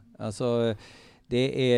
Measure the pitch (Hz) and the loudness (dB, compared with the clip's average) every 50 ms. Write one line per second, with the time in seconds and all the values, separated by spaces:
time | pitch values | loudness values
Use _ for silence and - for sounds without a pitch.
0 | - - - - 107 110 104 - 127 120 120 117 117 117 107 - - - - - | -16 -20 -16 -12 -10 -10 -6 -4 -2 0 0 0 0 0 -2 -4 -8 -18 -20 -20
1 | - - - _ _ - - 123 127 135 - 135 131 123 120 | -20 -20 -20 _ _ -4 -2 0 0 0 0 0 2 4 4